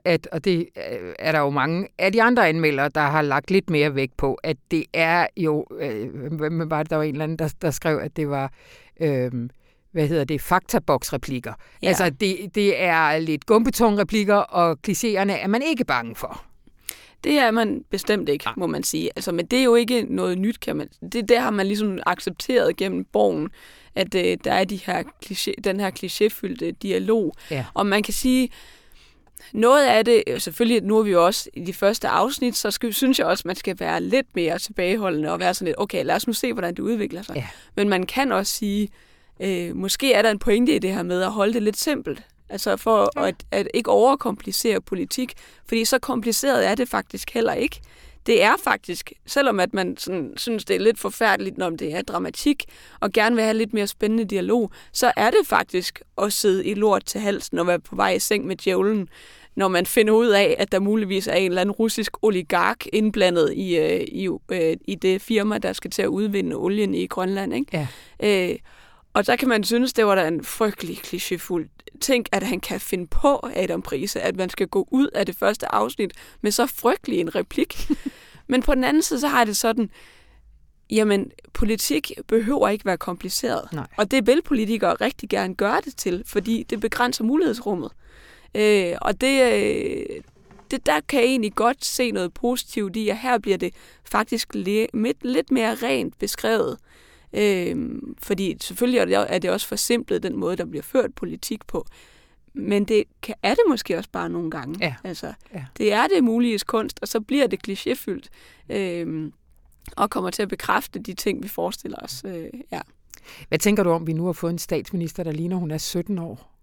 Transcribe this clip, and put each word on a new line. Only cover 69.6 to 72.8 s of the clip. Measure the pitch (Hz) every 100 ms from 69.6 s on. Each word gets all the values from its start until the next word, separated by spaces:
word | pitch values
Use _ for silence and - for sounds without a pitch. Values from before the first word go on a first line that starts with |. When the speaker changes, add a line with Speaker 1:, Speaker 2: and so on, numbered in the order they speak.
Speaker 2:
synes, | 196 233 254
det | - 208
var |
da | 190 160
en | 165
frygtelig | - - 214 - 165 -
klichéfuld. | - 175 - 175 - 175 151 _ - -
Tænk, | - 247 -
at | 196
han | 247 190
kan | - 190